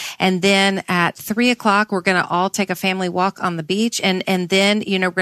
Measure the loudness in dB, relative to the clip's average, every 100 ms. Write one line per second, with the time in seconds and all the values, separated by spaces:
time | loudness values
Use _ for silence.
0 | -12 -2 0 2 2 4 2 0 -2 0
1 | 0 -2 -6 0 0 2 2 2 0 0
2 | 0 0 0 0 0 -2 -4 -2 -2 -2
3 | -2 0 -2 -2 -4 -4 -4 -2 -2 -2
4 | -2 -2 0 -2 0 2 2 2 0 -2
5 | 0 -2